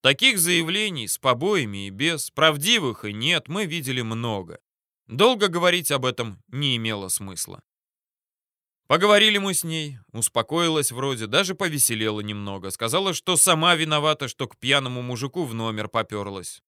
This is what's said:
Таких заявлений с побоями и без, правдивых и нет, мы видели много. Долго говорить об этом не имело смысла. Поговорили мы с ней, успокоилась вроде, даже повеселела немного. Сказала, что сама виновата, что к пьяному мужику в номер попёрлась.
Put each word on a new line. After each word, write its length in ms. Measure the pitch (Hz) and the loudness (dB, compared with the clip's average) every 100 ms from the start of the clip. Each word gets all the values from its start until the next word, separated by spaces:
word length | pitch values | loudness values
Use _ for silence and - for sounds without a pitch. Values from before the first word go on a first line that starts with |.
Таких 360 | 131 143 254 214 | 4 4 4 4
заявлений 680 | 165 175 165 190 214 165 110 | 2 2 0 -2 -2 -4 -6
с 80 | - | -2
побоями 680 | 135 120 170 202 117 98 98 | 2 2 2 0 -2 -6 -10
и 40 | |
без, 400 | 98 151 165 - | -4 -2 -2 -6
правдивых 760 | - 156 147 170 233 147 104 107 | 2 4 4 2 2 0 -4 -8
и 60 | |
нет, 340 | 104 131 170 - | -4 -2 -2 -2
мы 160 | 180 | -6
видели 380 | 196 165 135 127 | -4 -6 -4 -4
много. 580 | 113 113 120 104 87 85 _ _ _ _ _ | -4 -4 -4 -4 -8 -16 _ _ _ _ _
Долго 420 | 120 220 247 202 | 2 4 4 0
говорить 420 | 170 175 175 160 | 2 2 2 0
об 140 | 139 | 0
этом 380 | 127 - 117 95 _ | -2 -2 -6 -8 _
не 280 | 131 143 120 | -6 -2 -2
имело 320 | 113 104 95 | -2 -4 -4
смысла. 540 | - 98 90 - 92 _ _ _ _ _ _ _ _ _ _ _ _ _ | -6 -6 -10 -10 -12 _ _ _ _ _ _ _ _ _ _ _ _ _
Поговорили 520 | 160 202 208 214 208 | 4 6 8 6 4
мы 160 | 196 | 0
с 100 | 180 | -2
ней, 340 | 165 160 151 127 _ | -4 -6 -8 -12 _
успокоилась 800 | 113 117 117 110 160 170 156 139 | -4 -2 -2 0 0 2 2 -2
вроде, 340 | 120 135 127 110 | -2 -4 -4 0
даже 280 | 131 185 | 0 0
повеселела 680 | 180 185 147 - 113 110 107 | -2 -4 0 0 2 -2 -2
немного. 500 | 104 104 101 98 95 | -6 -8 -8 -8 -10
Сказала, 440 | - 113 156 196 | -6 -2 0 0
что 240 | 160 - 175 | -4 0 2
сама 380 | - 160 165 165 | 4 6 6 4
виновата, 520 | 156 151 151 151 135 | 2 0 2 0 -4
что 180 | - 123 | -8 -10
к 120 | - | -8
пьяному 420 | 127 139 131 123 | 0 0 0 -6
мужику 440 | 123 123 135 180 | -6 -6 -6 -4
в 100 | 151 | -6
номер 340 | 113 113 107 107 | -2 -4 -4 -4
попёрлась. 720 | 113 110 107 101 98 87 - | -4 -4 -6 -8 -10 -12 -16